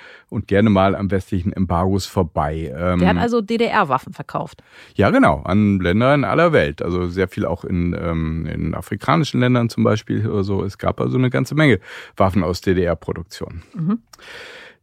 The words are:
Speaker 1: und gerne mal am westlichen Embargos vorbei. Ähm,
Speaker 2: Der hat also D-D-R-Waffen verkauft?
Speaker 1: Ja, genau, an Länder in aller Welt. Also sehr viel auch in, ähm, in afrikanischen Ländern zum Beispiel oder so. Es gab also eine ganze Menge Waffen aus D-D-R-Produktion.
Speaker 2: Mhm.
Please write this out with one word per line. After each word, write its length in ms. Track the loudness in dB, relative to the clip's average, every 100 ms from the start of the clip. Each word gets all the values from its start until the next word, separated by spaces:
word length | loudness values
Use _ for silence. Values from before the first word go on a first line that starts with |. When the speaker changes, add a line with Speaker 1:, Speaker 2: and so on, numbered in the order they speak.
| -20 -20 -12
Speaker 1:
und 180 | -8 0
gerne 220 | 2 4
mal 260 | 4 4 2
am 140 | -2
westlichen 420 | -4 -2 -4 -2
Embargos 520 | -2 0 0 0 0 -2
vorbei. 680 | -2 -2 -2 -2 -4 -6 -4
Ähm, 240 | 0 2
Speaker 2:
Der 100 | 2
hat 80 | 2
also 240 | 0 -2
D-D-R-Waffen 720 | -2 -2 0 0 2 0 -2
verkauft? 500 | -14 -10 -8 -8 -14 _ -20 -8 0
Speaker 1:
Ja, 140 | 4
genau, 320 | 6 4 2
an 360 | 0 2 4 2
Länder 340 | 2 2 2
in 100 | 2
aller 280 | 0 2 2
Welt. 300 | 4 2 -2
Also 260 | -4 -2 -2
sehr 200 | -2 -2
viel 180 | -2 -4
auch 180 | -4
in, 320 | -4 -2 -2 -2
ähm, 460 | -2 -2 -2 -4 -6
in 300 | -4 -4 -4
afrikanischen 640 | -6 -6 0 0 0 0
Ländern 300 | 2 2 0
zum 140 | 0
Beispiel 440 | 0 0 -2 -4 -2
oder 160 | -2
so. 200 | -2 -2
Es 140 | -4 -4
gab 220 | -4 -2
also 160 | -2 0
eine 120 | 0
ganze 260 | 0 -2 2
Menge 240 | 2 2 -2 -18 -8 0
Waffen 280 | 2 2
aus 180 | 0 0
D-D-R-Produktion. 1000 | 0 0 0 -2 -6 -10 -10 -12 -12 -12 -14
Speaker 2:
Mhm. 260 | -6 -4 -4 _ -20 -20 -20 -20 -20 -20 -20